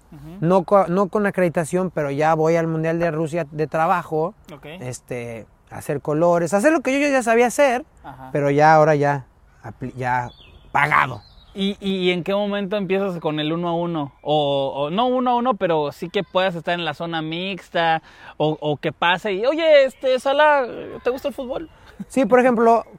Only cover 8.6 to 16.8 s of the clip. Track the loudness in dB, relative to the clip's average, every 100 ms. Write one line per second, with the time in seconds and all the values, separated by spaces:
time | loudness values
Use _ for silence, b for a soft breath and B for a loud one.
8.6 | 8 8 6 4 2 0 -6 _ _ _
9.6 | -20 -14 -12 -6 -4 -2 -4 -10 -20 -20
10.6 | -6 0 2 2 0 -4 -16 -20 -16 -4
11.6 | -4 -4 -4 -2 0 0 -2 -2 -2 -4
12.6 | -4 -4 -2 -2 -2 -4 -4 -4 -2 -4
13.6 | -2 -2 -4 -4 -6 -8 -2 0 0 0
14.6 | -2 -4 -4 -2 -2 0 0 0 0 0
15.6 | 0 0 -2 -6 -8 -6 -4 0 0 -2
16.6 | -4 -4